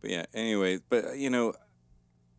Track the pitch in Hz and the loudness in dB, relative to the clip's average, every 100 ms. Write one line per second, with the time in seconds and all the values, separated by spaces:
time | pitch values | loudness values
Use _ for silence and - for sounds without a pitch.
0 | 107 87 - 110 113 104 92 92 - 120 | -6 -4 -4 -4 -2 2 2 0 2 0
1 | 117 135 135 123 113 - _ _ _ - | 0 -4 0 2 0 -2 _ _ _ -20
2 | _ _ _ | _ _ _